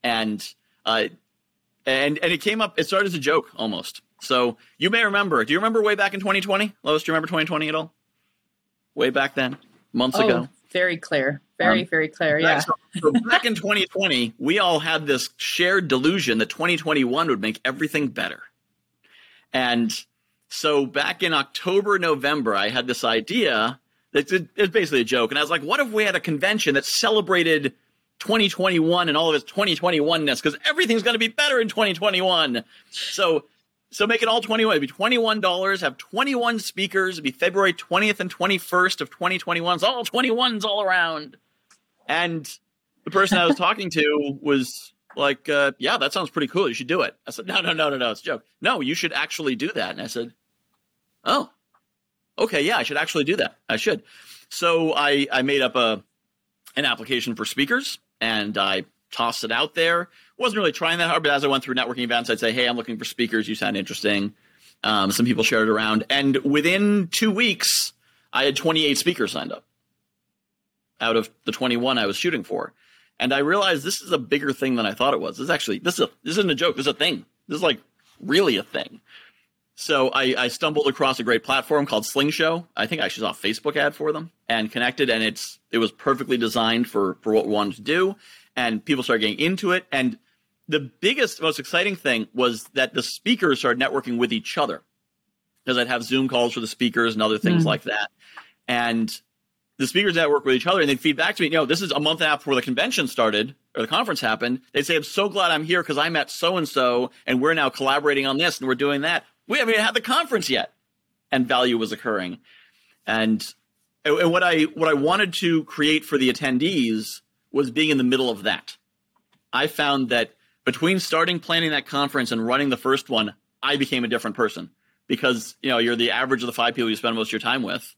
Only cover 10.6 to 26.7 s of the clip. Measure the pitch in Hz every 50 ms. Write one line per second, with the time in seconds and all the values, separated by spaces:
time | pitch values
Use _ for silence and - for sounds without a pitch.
10.6 | _ _ - 180 180 180 170 165 - - 160 143 131 139 147 139 _ _ _ -
11.6 | 165 170 - 180 180 - - 160 156 156 156 - 170 156 147 151 165 165 156 143
12.6 | 156 165 - - _ _ - 180 - 151 269 240 226 226 349 359 - 233 214 165
13.6 | 160 196 208 202 190 180 - 185 196 180 143 123 120 113 110 _ 135 143 175 214
14.6 | 196 175 170 151 151 165 160 156 156 143 139 127 - - _ _ - - - -
15.6 | 175 180 196 196 185 147 131 127 131 156 185 196 147 123 113 113 110 - - -
16.6 | 156 175 175 156 156 160 156 143 131 120 123 151 165 160 127 101 98 110 113 -
17.6 | _ 131 131 143 156 151 - 156 147 127 - - - - 76 - - - _ _
18.6 | _ _ _ _ _ _ _ _ _ _ _ - - _ _ _ _ _ - 131
19.6 | 127 123 120 120 117 110 - - - _ _ _ _ _ _ _ _ _ - -
20.6 | - 156 151 139 139 123 - 143 143 - 180 - 180 170 160 143 135 - _ -
21.6 | - 180 185 196 202 208 202 185 175 165 151 139 127 143 151 151 127 113 101 98
22.6 | 101 104 120 127 123 127 123 - - 117 113 113 110 - 185 247 214 156 120 110
23.6 | 107 117 131 _ _ _ _ _ _ _ - 139 147 - 190 185 160 - _ -
24.6 | 208 190 165 220 185 147 151 131 117 110 127 123 117 110 135 147 147 294 170 165
25.6 | 139 151 226 285 285 240 214 214 214 202 185 175 - - 156 143 175 196 214 214
26.6 | - 208